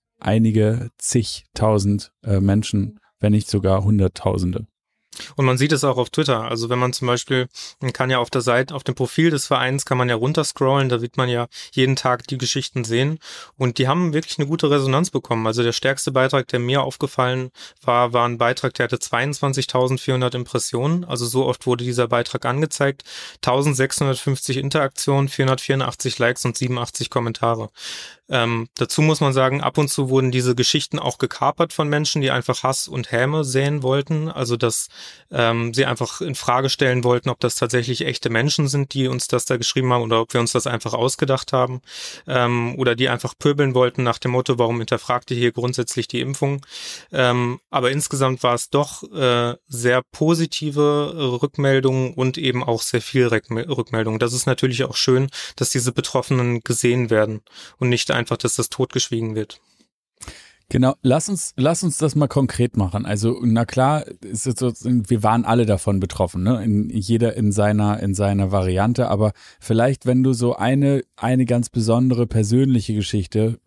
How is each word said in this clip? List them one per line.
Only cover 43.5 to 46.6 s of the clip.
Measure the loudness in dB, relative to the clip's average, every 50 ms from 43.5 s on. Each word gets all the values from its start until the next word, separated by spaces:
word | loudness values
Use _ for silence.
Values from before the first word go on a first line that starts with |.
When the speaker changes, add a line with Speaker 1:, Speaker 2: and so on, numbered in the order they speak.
| 2 2 2 2 2
Speaker 2:
wollten | 2 2 2 2 0 -2
nach | -2 -2 -2
dem | -2 -2 0
Motto, | 0 0 0 2 2
"Warum | 2 0 0 -2
hinterfragt | -4 -4 -4 -4 -2 -2 -4 -4 -4 -4
ihr | -4
hier | 0 0 0 0
grundsätzlich | 0 -4 -4 -2 -4 -4 -4 -4 -6 -6 -4
die | -4 -6
Impfung?" | -6 -6 -6 -4 -4 -4 -4 -4